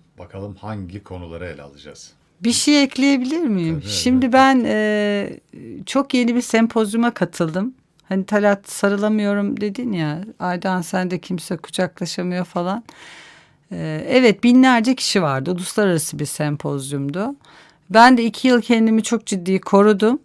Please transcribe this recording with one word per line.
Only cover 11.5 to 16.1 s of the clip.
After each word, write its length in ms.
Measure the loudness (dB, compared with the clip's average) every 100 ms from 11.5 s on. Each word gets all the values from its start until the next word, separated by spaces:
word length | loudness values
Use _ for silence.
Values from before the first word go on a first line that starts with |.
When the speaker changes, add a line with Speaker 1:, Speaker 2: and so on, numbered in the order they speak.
| -10
Speaker 2:
kucaklaşamıyor 880 | -8 -4 -4 -4 -10 -6 -4 -4 -6
falan. 380 | -4 -4 -4 -8 -20 -20 -20 -20 -20 _ _ _
E, 340 | -10 -8 -8 0
evet, 340 | 4 4 4
binlerce 520 | 4 6 6 4 2 -2
kişi 260 | -2 0
vardı. 300 | 0 0 -4
Uluslararası 680 | -6 -4 0 2 2 -2